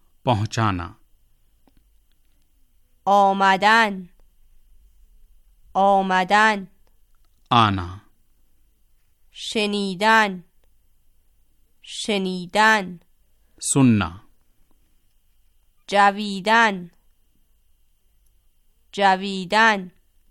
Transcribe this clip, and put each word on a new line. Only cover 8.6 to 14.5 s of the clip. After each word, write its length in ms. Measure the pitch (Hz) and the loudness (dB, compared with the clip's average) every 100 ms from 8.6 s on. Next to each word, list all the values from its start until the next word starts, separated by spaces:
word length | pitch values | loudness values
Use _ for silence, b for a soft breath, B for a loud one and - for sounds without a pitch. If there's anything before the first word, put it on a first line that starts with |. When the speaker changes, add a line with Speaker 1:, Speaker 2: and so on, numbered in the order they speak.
| _ _ _ _ _ _ _ | _ _ _ _ _ _ _
Speaker 2:
شنیدن، 1080 | - - 226 208 202 196 180 214 220 208 185 - _ _ _ _ _ _ _ _ _ _ _ _ _ | -16 -8 -4 -2 -2 -6 -2 2 2 2 -4 -16 _ _ _ _ _ _ _ _ _ _ _ _ _
شنیدن۔ 1120 | - - - 202 190 185 175 208 220 214 180 175 _ _ _ _ _ _ - | -18 -10 -6 -4 -4 -8 -6 0 2 0 -2 -14 _ _ _ _ _ _ -4
Speaker 1:
سننا۔ 440 | 139 127 107 82 90 - _ _ | 2 4 2 -2 -8 -20 _ _